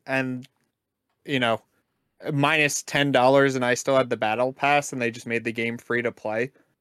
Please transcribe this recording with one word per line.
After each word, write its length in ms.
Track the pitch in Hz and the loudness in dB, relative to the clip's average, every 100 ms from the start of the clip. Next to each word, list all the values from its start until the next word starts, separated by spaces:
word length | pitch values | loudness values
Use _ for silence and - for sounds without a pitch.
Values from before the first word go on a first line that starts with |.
| - | -6
and, 420 | 135 131 127 123 _ _ _ _ _ _ _ - | -4 -4 -8 -12 _ _ _ _ _ _ _ -4
you 120 | 135 | 0
know, 220 | 120 110 _ _ _ _ _ _ 135 | 0 0 _ _ _ _ _ _ -6
minus 500 | 143 143 156 147 - | 0 2 2 2 -2
ten 300 | - 147 143 | -4 0 2
dollars 420 | 131 127 139 139 131 | 4 6 6 4 2
and 80 | |
I 100 | 123 | 0
still 220 | 123 - 135 | 0 2 0
had 120 | 123 | 2
the 60 | 117 | -2
battle 360 | 107 113 131 | -2 0 -2
pass 400 | 131 143 147 143 | -2 0 2 0
and 80 | 131 | -4
they 80 | 120 | -6
just 160 | 117 117 | -6 -6
made 180 | 117 | -4
the 80 | 113 | -4
game 240 | 113 117 117 | -4 -6 -6
free 220 | - 120 | -4 -4
to 100 | 117 | -4
play, 400 | - 110 110 123 _ _ _ | -6 -6 -4 -6 _ _ _